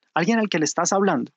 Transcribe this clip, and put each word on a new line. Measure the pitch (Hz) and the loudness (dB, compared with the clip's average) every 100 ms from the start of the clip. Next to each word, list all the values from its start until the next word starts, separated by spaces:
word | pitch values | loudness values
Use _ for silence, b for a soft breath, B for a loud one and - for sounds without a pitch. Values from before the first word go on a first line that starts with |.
| _ | _
alguien | 156 170 233 | -4 0 0
al | 208 | 0
que | 170 | 0
le | 151 | -2
estás | - 175 | -2 0
hablando. | 196 196 143 - | 2 2 0 -4